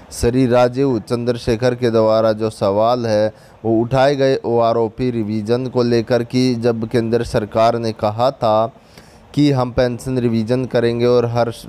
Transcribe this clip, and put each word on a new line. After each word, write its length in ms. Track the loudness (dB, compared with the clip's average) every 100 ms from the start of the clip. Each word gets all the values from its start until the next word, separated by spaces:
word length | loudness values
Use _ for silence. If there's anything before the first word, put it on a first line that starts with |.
| -16
श्री 360 | -4 0 2 4
राजीव 520 | 4 2 2 0 -2
चंद्रशेखर 760 | -2 -4 -2 -2 -2 0 0 0
के 140 | 0
द्वारा 420 | 2 4 4 2
जो 180 | 0 -4
सवाल 560 | -2 0 2 2 0 0
है 280 | 0 0 -4 -18 -8 -2
वो 160 | 0
उठाए 340 | 0 2 2 2
गए 240 | 0 0 0
ओआरओपी 680 | 0 2 0 -2 -4 -4
रिवीजन 560 | -4 -4 -4 -2 -2 -2
को 160 | -2
लेकर 400 | 0 0 0 -2
कि 320 | 0 0 0 0
जब 340 | -2 -2 -2
केंद्र 340 | -2 0 -2
सरकार 540 | -2 -4 -2 2 2 2
ने 140 | -4
कहा 400 | -4 -4 -2 -2
था 420 | 0 0 2 0 -6 -20 -20 -20 -20 -6
कि 180 | 0 2
हम 200 | 2 -2
पेंशन 460 | 0 -2 -2 -4 -2
रिवीजन 480 | 0 0 0 -2 -2
करेंगे 400 | 0 0 2 2
और 200 | 2 2
हर 280 | 0 -2 -4